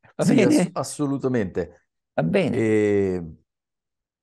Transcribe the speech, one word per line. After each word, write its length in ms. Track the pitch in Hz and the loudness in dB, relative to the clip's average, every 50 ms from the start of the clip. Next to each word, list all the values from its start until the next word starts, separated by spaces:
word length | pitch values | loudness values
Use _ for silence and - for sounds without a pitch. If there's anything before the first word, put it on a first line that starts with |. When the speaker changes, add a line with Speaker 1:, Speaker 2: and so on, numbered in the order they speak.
| _ _ _ | _ _ _
Speaker 1:
Va 100 | - - | -2 2
Speaker 2:
Sì, 100 | 196 - | 4 4
Speaker 1:
bene? 220 | 233 190 - - | 4 4 4 4
Speaker 2:
ass-, 140 | - 180 175 | 2 2 0
assolutamente. 1160 | - 160 131 - - - 147 139 139 135 131 131 127 117 101 87 - 95 85 - - _ _ _ _ _ _ _ _ | -4 -6 -8 -8 -6 -4 -4 -2 -2 -2 -2 -2 -2 -2 -2 -2 -4 -6 -6 -6 -10 _ _ _ _ _ _ _ _
Speaker 1:
Va 80 | - | -4
bene. 340 | 147 - - 196 170 117 95 | -2 0 0 0 0 0 -2
Speaker 2:
E, 680 | 110 113 110 107 107 107 104 101 101 98 95 92 90 85 80 78 - _ _ _ _ _ _ _ _ _ _ _ _ _ _ _ _ | 0 0 2 2 2 2 2 2 0 0 -2 -2 -4 -8 -10 -14 -18 _ _ _ _ _ _ _ _ _ _ _ _ _ _ _ _